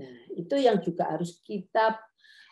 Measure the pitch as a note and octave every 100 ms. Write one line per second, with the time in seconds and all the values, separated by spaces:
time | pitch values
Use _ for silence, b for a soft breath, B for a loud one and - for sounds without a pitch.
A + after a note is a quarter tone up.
0 | C3 B2 - D#4 E3+ C#4 B3+ G3+ F3 E3+
1 | D#3 D#3 E3+ - - G#3 - A3+ A3 A3
2 | - _ b b b